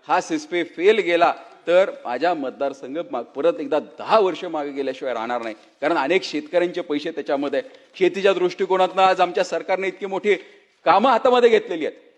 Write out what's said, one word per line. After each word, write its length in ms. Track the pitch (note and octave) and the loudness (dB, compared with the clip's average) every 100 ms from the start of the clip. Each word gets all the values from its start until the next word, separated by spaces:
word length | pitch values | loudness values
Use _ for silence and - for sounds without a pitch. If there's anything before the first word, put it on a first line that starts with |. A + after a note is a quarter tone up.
| - | 0
हा 140 | E3+ | -2
सिस्पे 420 | - D#3+ D3+ F3 | 0 -6 -4 -6
फेल 360 | E3 - F#3 A3 | -4 2 2 4
गेला 340 | E3+ E3+ E3 - - - - | 2 2 2 0 -12 -12 2
तर 220 | F3 G3 - - | 2 2 -4 -8
माझ्या 280 | B2 E3 | -2 -2
मतदारसंघ 640 | E3+ C3 A2 C#3 C3+ B2+ D3+ E3+ | -2 -6 -4 -6 -6 -10 -10 -8
मा-, 100 | B2+ | -8
परत 380 | A#2 C3 E3 E3 | -8 -2 0 0
एकदा 200 | C#3+ D3 | -2 -2
दहा 400 | A2+ - G#2+ G#3+ | -4 -14 0 2
वर्ष 240 | F#3 D#3 F3+ | 2 -2 -8
मागे 260 | D#3+ D3 | -6 -6
गेल्याशिवाय 420 | C#3 C3+ B2+ C#3 | -6 -6 -6 -6
राहणार 280 | A2+ A2+ B2 | -6 -4 -4
नाही. 140 | A2+ G#2+ _ _ | -6 -12 _ _
कारण 160 | C#3+ E3 | -2 0
अनेक 260 | C3+ F#3 | 2 0
शेतकऱ्यांचे 580 | F#3 D3+ D3+ F3 F3 F3 | 0 -8 -2 0 0 -4
पैसे 300 | - D3 D#3+ | -4 -4 -4
त्याच्यामध्ये, 500 | D#3+ C#3+ C#3 C#3+ C3+ B2 - _ - | -8 -4 -2 -2 -4 -6 -20 _ 0
शेतीच्या 340 | F3+ F#3 G3 | 0 2 0
दृष्टिकोनातनं 680 | F3+ F3+ - F#3+ F#3 F#3 F#3 | 2 -2 -2 -2 2 2 4
आज 200 | F#3+ F#3 | 4 4
आमच्या 220 | F3+ F3 | 0 0
सरकारने 440 | F3+ E3+ E3 F#3 F#3+ | -2 -4 -2 -2 -2
इतकी 180 | F#3 G3 | -6 -8
मोठी 300 | F#3+ G#3 F#3+ - - _ _ E3 | -4 0 0 -2 -20 _ _ 0
कामं 240 | F3+ B3+ | 4 4
हातामध्ये 400 | A3+ B3+ B3 A#3+ | 4 4 6 6
घेतलेली 360 | G#3+ - E3+ C3 | 4 0 -4 -4
आहेत. 120 | - _ | -6 _